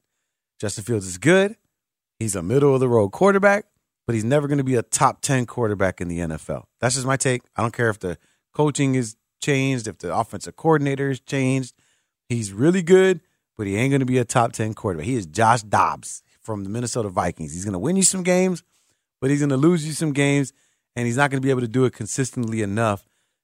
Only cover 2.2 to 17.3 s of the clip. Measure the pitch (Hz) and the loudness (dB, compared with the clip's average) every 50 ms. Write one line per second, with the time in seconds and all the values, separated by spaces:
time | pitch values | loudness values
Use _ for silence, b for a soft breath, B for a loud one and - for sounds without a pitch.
2.2 | 113 110 95 95 80 90 117 143 143 143 135 131 131 127 120 113 101 98 - - | -6 -4 -4 -4 -2 0 2 4 4 4 4 4 2 4 4 4 2 2 2 2
3.2 | 185 196 196 196 196 202 202 208 - _ _ _ _ _ _ _ _ - 117 110 | 2 4 4 4 4 4 4 2 -2 _ _ _ _ _ _ _ _ -2 -2 -2
4.2 | 104 117 139 151 143 139 147 143 135 131 135 117 107 - - - 151 127 113 - | 0 2 2 2 2 2 0 0 0 2 0 0 0 -2 0 2 2 2 2 0
5.2 | - - 139 127 120 - - 123 120 107 104 95 98 92 90 - 90 87 85 85 | -2 -2 0 0 -2 -4 -4 -4 -2 -2 0 0 0 -2 -2 -4 -6 -6 -4 -4
6.2 | 85 80 80 78 - - 73 62 - _ _ _ - 127 127 135 123 131 135 135 | -4 -6 -6 -8 -8 -8 -10 -10 -10 _ _ _ -4 -2 -2 -2 -2 -2 -2 0
7.2 | - 135 127 120 - _ _ - 107 117 - - 120 113 104 - - 90 85 - | 0 -2 -2 -2 -6 _ _ -4 -4 -4 -2 -2 -2 -2 -2 -2 -6 -8 -8 -8
8.2 | _ _ _ _ _ _ _ - 151 151 139 - 143 135 131 131 120 107 - _ | _ _ _ _ _ _ _ 0 0 0 0 0 0 0 0 0 -2 -4 -10 _
9.2 | _ _ _ _ - 156 143 135 135 135 135 123 110 110 87 - - 87 80 107 | _ _ _ _ -2 -2 0 0 0 0 -2 -2 -4 -8 -12 -8 -8 -4 -2 -2
10.2 | 113 - - 95 - 87 - - - 160 160 151 143 143 139 131 139 139 135 123 | -4 -4 -8 -14 -14 -14 -16 -4 2 2 2 2 2 -2 -2 -2 -2 -4 -4 -6
11.2 | - - 143 135 131 131 135 131 131 120 _ _ _ _ _ _ _ _ _ _ | -6 -6 -4 -2 0 0 0 -2 -4 -6 _ _ _ _ _ _ _ _ _ _
12.2 | _ _ 123 117 110 98 98 101 131 165 185 196 170 156 185 185 190 190 190 165 | _ _ -4 -4 -4 -6 -4 0 2 2 2 2 4 6 6 6 6 4 2 0
13.2 | - _ _ _ _ _ _ - 107 98 98 104 123 135 139 139 135 123 127 127 | -6 _ _ _ _ _ _ -6 -4 -2 0 0 2 2 2 2 2 2 0 0
14.2 | 120 - - 127 117 - - - 110 107 104 - - 107 87 78 76 113 135 117 | 0 2 2 0 0 0 -2 -4 -4 -4 -4 -4 -6 -6 -4 -4 -4 -4 -4 -4
15.2 | 92 78 76 101 113 110 120 120 110 104 101 98 90 82 73 64 - - - - | -6 -6 -2 2 4 4 4 2 2 0 2 2 2 2 0 -6 -10 -14 -16 -16
16.2 | _ _ _ _ _ - 107 101 98 95 107 120 123 113 - 127 107 101 90 101 | _ _ _ _ _ -10 -8 -8 -6 -6 -6 -6 -6 -4 -4 -4 -4 -2 -2 -2
17.2 | 92 90 | -2 -2